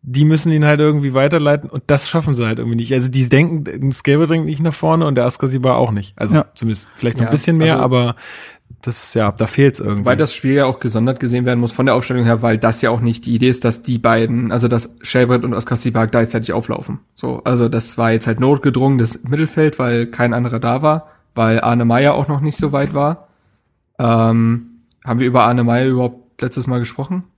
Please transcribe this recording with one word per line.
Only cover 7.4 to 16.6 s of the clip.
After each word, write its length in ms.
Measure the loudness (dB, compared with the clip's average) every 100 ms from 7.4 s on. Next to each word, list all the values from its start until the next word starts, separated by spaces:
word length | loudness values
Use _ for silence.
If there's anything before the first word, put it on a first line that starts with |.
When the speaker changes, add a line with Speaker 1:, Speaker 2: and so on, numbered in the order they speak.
| 2 2
Speaker 1:
mehr, 160 | 2
Speaker 3:
also 100 | 2
Speaker 1:
aber 320 | 2 2 0 -4 -14 -20 -20 -20 _ -12
das, 320 | -10 -8 -4
ja, 200 | 0 0
da 120 | 0 -4
fehlt's 360 | 2 2 2
irgendwie. 240 | -4 -2 0
Speaker 3:
Weil 100 | 0
das 180 | 0
Spiel 200 | -2 0
ja 120 | 2 2
auch 120 | 0
gesondert 400 | -4 0 0 0
gesehen 260 | -2 0 0
werden 140 | 0
muss 140 | -2
von 120 | 0 0
der 100 | 0
Aufstellung 280 | 0 0
her, 180 | 2 2
weil 160 | 0 0
das 240 | 0 0
ja 100 | -2
auch 100 | 0
nicht 240 | -2 -2 -2
die 80 | 2
Idee 140 | 2
ist, 160 | 2 -2
dass 180 | -2
die 140 | -4 -2
beiden, 560 | 2 2 0 -2 -2
also 160 | 0 2
dass 260 | 0 -2 -12
Shelbrett 420 | -4 0 2 2
und 100 | 0
Askasiba 520 | -6 -4 -2 -2 0 0
gleichzeitig 480 | 0 0 -2 -4
auflaufen. 460 | -6